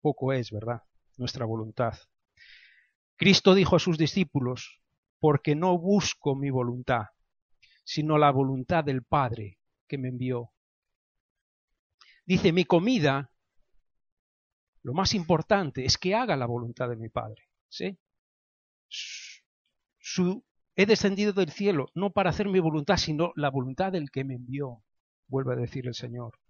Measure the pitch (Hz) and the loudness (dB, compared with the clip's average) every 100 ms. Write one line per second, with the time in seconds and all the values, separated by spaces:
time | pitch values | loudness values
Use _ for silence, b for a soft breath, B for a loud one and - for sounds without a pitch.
0 | 151 139 131 135 117 104 110 120 _ _ | -2 -2 -2 -2 -4 -8 -8 -8 _ _
1 | _ - 123 139 113 113 110 - 117 - | _ -8 -8 -4 -6 -4 -8 -2 -4 -4
2 | _ _ _ _ b b b b b _ | _ _ _ _ b b b b b _
3 | _ _ 175 185 - 190 165 175 - 156 | _ _ 4 6 6 6 6 4 2 0
4 | 156 - 175 143 123 123 - - _ _ | 0 0 -2 -2 -2 -6 -12 -20 _ _
5 | _ _ 156 143 - 147 180 180 170 202 | _ _ 2 2 0 0 2 0 2 2
6 | 147 - 143 135 139 131 120 123 123 120 | 2 -4 -4 -2 -2 -2 -2 -4 -2 -2
7 | 104 _ _ _ _ _ b b - - | -2 _ _ _ _ _ b b -8 -4
8 | 151 151 147 135 135 131 127 170 147 131 | 2 6 6 4 0 -2 -2 0 0 -4
9 | - 151 127 113 104 - _ _ _ 139 | 0 0 0 -4 -10 -14 _ _ _ -8
10 | 127 123 127 123 117 _ _ _ _ _ | -6 -6 -4 -4 -6 _ _ _ _ _
11 | _ _ _ _ _ _ _ _ _ _ | _ _ _ _ _ _ _ _ _ _
12 | b b - 185 165 165 175 170 196 254 | b b -2 2 4 2 4 4 4 2
13 | 143 135 135 _ _ _ _ _ _ _ | 2 0 -6 _ _ _ _ _ _ _
14 | _ _ _ _ _ _ _ _ 123 147 | _ _ _ _ _ _ _ _ -6 -2
15 | 190 214 165 160 - 202 160 131 127 - | 0 0 0 0 2 0 0 -4 -2 -2
16 | 180 214 247 147 120 120 120 117 127 117 | 0 0 0 -2 -2 -4 -8 -6 -6 -6
17 | 113 - 110 110 _ _ _ - 190 190 | -6 -8 -8 -14 _ _ _ -10 -8 -10
18 | _ _ _ _ _ _ _ _ _ B | _ _ _ _ _ _ _ _ _ B
19 | B B B B _ _ _ _ _ _ | B B B B _ _ _ _ _ _
20 | - - 180 196 _ _ _ - 202 208 | -8 -2 0 -2 _ _ _ 0 4 4
21 | 202 196 208 196 170 - 202 220 131 - | 2 2 0 2 -2 0 0 0 -2 -4
22 | 196 202 180 151 202 190 160 156 143 190 | -2 0 0 0 0 2 2 0 0 0
23 | - 151 175 - 147 135 127 131 190 180 | 0 -2 -2 -2 -2 -2 -4 -2 -2 -2
24 | 143 135 135 127 123 135 139 117 _ _ | -4 -6 -6 -8 -8 -8 -8 -10 _ _
25 | _ _ _ 131 131 123 120 139 123 117 | _ _ _ -4 -2 -2 -4 -6 -8 -8
26 | 123 120 117 _ | -10 -10 -12 _